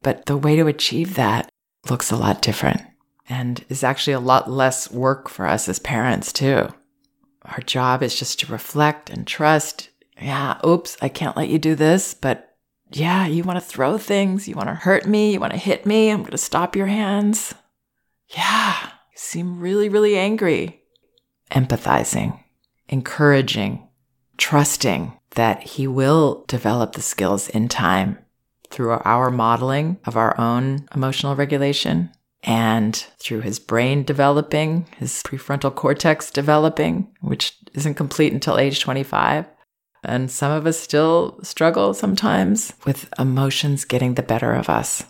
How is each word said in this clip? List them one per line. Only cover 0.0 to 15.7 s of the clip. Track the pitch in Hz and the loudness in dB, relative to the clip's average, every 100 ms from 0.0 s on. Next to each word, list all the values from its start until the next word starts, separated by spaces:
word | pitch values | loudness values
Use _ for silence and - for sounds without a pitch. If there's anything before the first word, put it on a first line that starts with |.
But | - 127 | -2 -4
the | - 143 | -2 0
way | 147 151 | 4 4
to | 160 | 4
achieve | 147 - - 170 92 | 2 -2 -2 -4 0
that | 117 110 - _ _ _ - | 0 0 -4 _ _ _ -4
looks | 123 - | -4 -2
a | 117 | 0
lot | 107 95 | 0 0
different | - - - - - _ _ _ _ | 0 0 0 0 -4 _ _ _ _
and | 127 123 123 - | -6 -6 -6 -8
is | 135 | -4
actually | 131 135 - | -2 -2 -2
a | 135 | -2
lot | 123 127 - | 4 2 2
less | 131 131 127 - | 0 2 0 -6
work | 123 131 135 - | -2 0 0 -6
for | - 90 | -6 0
us | 76 - | 0 0
as | 92 | -6
parents, | - 117 123 - - | -4 -2 0 -2 -4
too. | - 135 135 - - _ _ _ _ _ _ | -2 2 2 0 -4 _ _ _ _ _ _
Our | - - | -14 -12
job | - 131 127 127 | -6 -2 0 0
is | 127 - | 0 -4
just | 135 - | -6 -6
to | - | -6
reflect | 113 - 147 151 151 - | -6 -8 0 0 0 -10
and | - - | -12 -10
trust. | - 151 156 - - - _ _ _ | 0 4 4 2 -10 -18 _ _ _
"Yeah, | - 131 135 - | -6 -4 -4 0
oops, | - 175 - - | 2 2 0 -6
I | 139 | -6
can't | - 156 - | -4 -6 -4
let | - | -2
you | 160 | 0
do | 156 | 0
this, | 156 156 185 - | 2 4 4 0
but | - 135 120 - _ _ _ _ | -6 -4 -4 -6 _ _ _ _
yeah, | - 160 180 185 | -4 -2 0 0
you | 165 | -2
wanna | 175 180 | -2 -4
throw | 175 - 131 208 | -8 -2 -2 -2
things, | - 202 196 190 196 | -2 0 2 -2 -6
you | |
wanna | - - 165 | -8 -6 -4
hurt | 185 190 - | 2 2 4
me, | 214 214 | 2 2
you | 190 | 2
wanna | - - | -2 -4
hit | 196 | -2